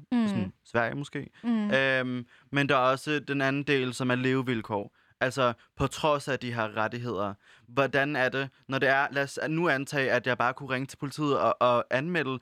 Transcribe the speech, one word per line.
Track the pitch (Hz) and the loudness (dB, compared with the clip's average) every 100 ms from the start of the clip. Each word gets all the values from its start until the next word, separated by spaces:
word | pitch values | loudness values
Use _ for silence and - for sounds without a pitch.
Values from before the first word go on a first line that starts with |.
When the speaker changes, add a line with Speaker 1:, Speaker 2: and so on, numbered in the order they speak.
| 147 | -2
Speaker 1:
Mm. | 240 214 | 0 0
Speaker 2:
Sådan | 196 190 - _ | 0 -4 -8 _
Sverige | 117 117 139 | -2 0 -2
måske. | 143 143 - - | -8 -10 -12 -8
Speaker 1:
Mm. | 233 220 208 | -2 0 2
Speaker 2:
Øhm, | 135 135 131 127 123 120 - _ | 2 2 2 0 -4 -8 -18 _
men | 139 139 | 0 2
der | 139 | 4
er | |
også | 127 135 151 147 | 4 2 0 -4
den | 139 139 | -2 -2
anden | 135 139 | 0 0
del, | 139 139 127 | 0 0 0
som | 117 127 | -2 0
er | 123 | 2
levevilkår. | 131 131 127 117 - 104 - - _ _ | 2 2 0 -2 -2 -4 -4 -12 _ _
Altså, | 127 135 123 113 _ - | -2 2 0 0 _ -4
på | 139 | -4
trods | - 156 143 147 | 0 0 0 0
af | 127 | -4
de | 123 | -2
her | 117 107 107 | -4 -2 -2
rettigheder, | 110 117 120 95 101 98 _ - - | -2 -4 -4 -4 -4 -6 _ -20 -4
hvordan | 120 135 139 143 143 | 0 2 2 0 0
er | 127 | 0
det, | 131 135 - - | 0 -6 -10 -6
når | 135 | 0
det | 135 | 2
er, | 135 143 | 2 2
lad | 135 | -2
os | 139 - 131 | -4 -4 -2
nu | 160 175 | 0 2
antage, | 135 139 147 131 | 0 -2 -2 2
at | 120 127 | 2 2
jeg | 123 | 2
bare | 120 | 0
kunne | 131 110 | -2 -4
ringe | 131 135 | -4 -6
til | - | -8
politiet | 143 139 147 120 | -10 -2 0 2
og, | 107 - | 2 4
og | 123 120 - | 4 4 2
anmelde | 127 160 175 135 131 | 0 0 -2 -2 -4